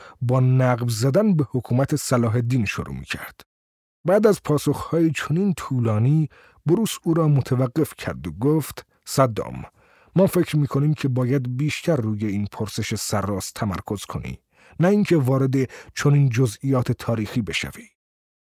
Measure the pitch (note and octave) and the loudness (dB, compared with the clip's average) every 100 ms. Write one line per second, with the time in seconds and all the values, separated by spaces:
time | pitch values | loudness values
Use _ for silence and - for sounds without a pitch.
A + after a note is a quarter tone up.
0 | - - A#2+ B2+ B2+ C3 B2+ B2 A#2+ A2 | -8 -6 0 2 4 4 4 2 -2 0
1 | B2+ C#3 A3 E3+ C3+ B2+ - B2 C3+ D3 | 2 2 2 2 0 -4 -2 0 0 -2
2 | - B2+ A#2 A#2 A#2+ C3 G#2 - - C2+ | 0 0 2 0 0 0 -2 -4 -8 -12
3 | C#2+ - - - - _ _ _ _ _ | -10 -12 -12 -18 -20 _ _ _ _ _
4 | D#3+ G3+ A3 G3+ - D3 - C#3 - D#3+ | 0 4 4 2 0 0 0 -2 -2 0
5 | E3 D3 - D#3 G3+ E3+ - C3 A2+ G#2+ | 0 0 -2 0 0 -2 -4 -2 0 2
6 | A#2+ D#3 D#3 - _ _ - F3 A3 - | 4 4 0 -4 _ _ 0 0 0 -2
7 | - E3 D#3 C#3+ - B2+ C3 D#3+ D3+ - | -2 2 4 2 2 0 0 0 -2 -4
8 | - B1+ E2 D#2+ B2+ D#3 C#3+ - - _ | -10 -8 -10 -2 0 0 -2 -10 -20 _
9 | - - C3+ G#2 - B1+ - _ _ _ | -4 2 2 0 -8 -10 -14 _ _ _
10 | _ - F#3+ F3+ E3 D3+ C#3+ C#3 D3 D3+ | _ 2 4 4 0 0 0 0 0 0
11 | C#3 B2+ B2+ C#3 B2 B2 D3+ - - D3+ | 0 0 0 0 -2 -2 -2 -2 -2 0
12 | A2 G#2 G#2+ G2 G#2 - G#2+ - A2 G#2+ | 0 -2 -2 -2 -4 -6 -8 -6 -6 -6
13 | - G#2 G2 G2 - - A2 F2 - G#2 | -4 -4 -2 -4 -6 -6 -4 -4 -6 -8
14 | - - B1 B1 _ _ _ - E3+ G#3 | -8 -10 -10 -12 _ _ _ 0 2 4
15 | G#3 E3+ B2+ C3 C3+ C3+ C3 - - - | 2 2 2 2 2 0 -2 -6 -16 -2
16 | D3 C#3+ C#3 A#2 C3 - C#3 C3 A#2 A#2+ | 2 4 4 4 0 0 -2 0 0 -2
17 | - A2+ G#2+ - G#2 - - - - _ | -2 -4 -2 -4 -4 -6 -8 -10 -20 _
18 | _ _ _ _ _ | _ _ _ _ _